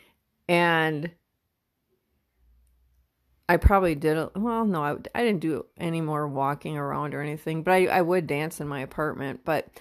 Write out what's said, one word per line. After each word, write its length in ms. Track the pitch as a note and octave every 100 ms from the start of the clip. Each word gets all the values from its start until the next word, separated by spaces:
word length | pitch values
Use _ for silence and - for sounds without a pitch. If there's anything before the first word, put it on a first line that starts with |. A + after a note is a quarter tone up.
| _ _ _ _ -
And 640 | F3 F3 D#3+ D#3+ D3+ E3 - _ _ _ _ _ _ _ _ _ _ _ _ _ _ _ _ _ _ _ _ _ _ -
I 120 | F3
probably 360 | - G3 F3+
did 220 | C#3+ D#3 D#3
a, 140 | D3
well, 300 | F#3+ A#3 A3+
no, 180 | G#3+ E3+
I, 140 | D3 - -
I 80 | -
didn't 180 | A#3+ F#3
do 260 | D#3+ C#3 - -
any 240 | E3 E3
more 260 | D#3 D3+ D3
walking 520 | C3+ C3+ C#3+ D#3 D3+
around 340 | C#3+ C#3+ D3
or 60 | C#3
anything, 420 | D3 D3+ D#3+ D#3+
but 100 | E3
I, 140 | F#3 F#3
I 140 | F#3
would 260 | E3+ F#3 D3
dance 360 | D3 D#3 -
in 60 | D3
my 120 | C#3+
apartment, 600 | C3+ - D3+ - C#3 -
but 240 | - D3+ - -